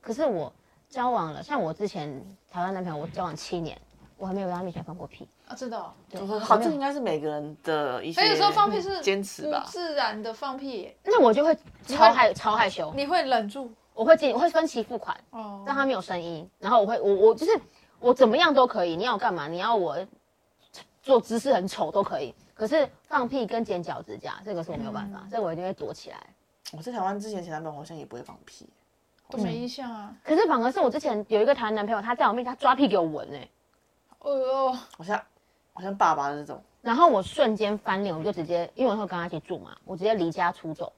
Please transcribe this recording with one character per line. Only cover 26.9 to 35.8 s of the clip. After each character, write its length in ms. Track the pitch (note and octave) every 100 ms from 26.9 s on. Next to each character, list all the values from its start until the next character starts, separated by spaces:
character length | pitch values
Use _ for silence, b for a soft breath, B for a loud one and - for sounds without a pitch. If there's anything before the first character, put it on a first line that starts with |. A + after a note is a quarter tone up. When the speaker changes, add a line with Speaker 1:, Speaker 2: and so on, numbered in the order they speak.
Speaker 3:
台 80 | A#3+
湾 180 | F#3 G3+
之 100 | G#3
前 100 | G3+
前 120 | F3
男 100 | D#3
朋 100 | D#3+
友 60 | D3
好 60 |
像 120 | D#3 E3
也 80 |
不 120 | C#3 A#2+
会 60 |
放 120 | - -
屁。 240 | - - - _ _ _ _ _ _
Speaker 2:
都 80 | C4
没 160 | G3
印 140 | E3 B3
象 200 | B3 B3
啊。 240 | A3 G#3 -
Speaker 1:
可 100 | - D#4+
是 80 | G4+
反 120 | D4
而 120 | A3+
是 80 | C4
我 100 | C#4+
之 80 | B3+
前 260 | D4 G#3+ G#3
有 120 | G#3+
一 40 |
个 100 | A3+
台 80 | C#4 A3+
湾 80 | A3
男 100 | G#3
朋 80 |
友， 80 | A3+
他 140 | G#3+ A#3+
在 100 | C4+
我 60 |
面 120 | A3+
前 80 | B3
他 80 | C4
抓 140 | C#4
屁 140 | B3+ C#4
给 100 | F#3
我 60 |
闻 240 | E3 D3+ -
欸。 200 | C#3+ - _ _ _ _ _ _ _
Speaker 2:
哦 180 | C#4+ C#4
哟。 360 | C4 C4 C4+
Speaker 3:
好 320 | B3+ - -
像， 180 | E3+ G#3 - _ _ _ _
好 80 | -